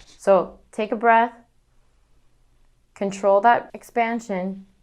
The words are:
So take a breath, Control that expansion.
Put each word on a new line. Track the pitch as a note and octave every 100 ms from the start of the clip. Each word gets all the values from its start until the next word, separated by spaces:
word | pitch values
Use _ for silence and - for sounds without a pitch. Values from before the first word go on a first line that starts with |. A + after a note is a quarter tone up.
| - _
So | - G3 D#3+ - _
take | - G#3+
a | A3+
breath, | A#3 A3+ A#3+ - _ _ _ _ _ _ _ _ _ _ _ _ _ _ _ -
Control | G3+ G3 G3+ G3
that | G#3+ A#3 A#3
expansion. | - - - A3+ A#3 A3+ F#3+ F#3 G3 G3 _